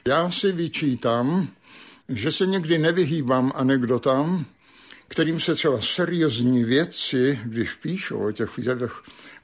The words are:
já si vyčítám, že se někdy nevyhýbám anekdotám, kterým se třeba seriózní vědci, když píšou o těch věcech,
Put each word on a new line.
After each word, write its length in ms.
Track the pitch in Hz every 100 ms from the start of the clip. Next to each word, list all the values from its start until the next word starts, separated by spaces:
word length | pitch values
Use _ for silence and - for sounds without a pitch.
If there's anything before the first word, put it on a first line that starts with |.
| 123
já 220 | 151 175
si 220 | 175 196
vyčítám, 960 | 175 165 - 147 120 120 117 127 185 143 - - - - - -
že 240 | 120 139
se 140 | - 190
někdy 320 | 190 156 165
nevyhýbám 720 | 160 175 156 165 127 127 131
anekdotám, 920 | - 131 135 120 123 143 131 156 185 - - _ - - - -
kterým 320 | - 156 160
se 140 | 175
třeba 260 | 151 160 120
seriózní 840 | 104 - 175 175 156 117 123 127
vědci, 760 | 117 135 175 - - 131 131 135
když 300 | 113 113 104
píšou 540 | - 156 185 - 104 104
o 40 |
těch 240 | 107 104 -
věcech, 360 | 120 123 120 - - - - -